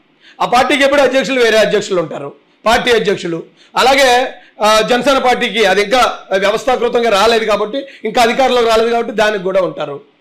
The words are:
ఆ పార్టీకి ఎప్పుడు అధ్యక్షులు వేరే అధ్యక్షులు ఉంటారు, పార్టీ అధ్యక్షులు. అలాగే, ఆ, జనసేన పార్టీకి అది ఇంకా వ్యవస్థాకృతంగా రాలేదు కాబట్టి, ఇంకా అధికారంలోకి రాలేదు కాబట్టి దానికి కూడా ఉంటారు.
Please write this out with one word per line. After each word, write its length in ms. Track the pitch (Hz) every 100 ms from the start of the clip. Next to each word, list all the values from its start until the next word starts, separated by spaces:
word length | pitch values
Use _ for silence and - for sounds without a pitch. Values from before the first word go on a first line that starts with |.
| _ _ _ -
ఆ 40 |
పార్టీకి 400 | 180 208 247 285
ఎప్పుడు 160 | 277 285
అధ్యక్షులు 400 | 254 262 220 262
వేరే 180 | 226 220
అధ్యక్షులు 420 | 208 208 202 180
ఉంటారు, 320 | 156 - 143 - _ _ 214
పార్టీ 240 | 233 220
అధ్యక్షులు. 520 | 226 185 190 180 165 - _ _ -
అలాగే, 580 | 240 269 262 240 262 - - -
ఆ, 180 | 214 220
జనసేన 380 | 196 247 285 269
పార్టీకి 460 | 254 240 233 208
అది 180 | 196 190
ఇంకా 360 | 202 247 214 - - 190
వ్యవస్థాకృతంగా 720 | 196 220 269 247 240 240 233
రాలేదు 340 | 196 220 233
కాబట్టి, 420 | 214 202 208 277 - -
ఇంకా 180 | 220 240
అధికారంలోకి 460 | 226 233 254 247 226
రాలేదు 220 | 226 233
కాబట్టి 220 | 233 226
దానికి 320 | 214 214 214
కూడా 180 | 180 190
ఉంటారు. 380 | 170 156 147 143 - _